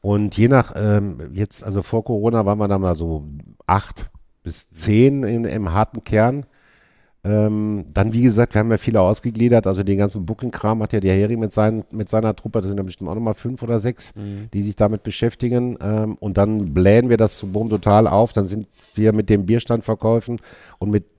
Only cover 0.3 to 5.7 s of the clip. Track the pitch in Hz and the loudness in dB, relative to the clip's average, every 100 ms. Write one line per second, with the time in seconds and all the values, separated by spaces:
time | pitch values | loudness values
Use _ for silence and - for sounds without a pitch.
0.3 | - 117 131 113 - 104 104 101 71 71 | 2 4 4 2 -2 2 2 0 -8 -12
1.3 | 90 104 - 101 98 87 113 107 110 110 | -6 -6 -6 -6 -6 -2 -4 -2 -2 0
2.3 | 117 98 104 101 98 95 82 82 80 73 | 2 0 0 0 0 0 -2 -4 -6 -8
3.3 | 73 - _ - 95 - - - - _ | -16 -18 _ 0 0 0 -14 -14 -16 _
4.3 | _ 87 - - 80 82 107 135 139 120 | _ -14 -14 -16 -6 2 6 6 4 -2
5.3 | 117 117 110 98 | -4 -4 -4 -2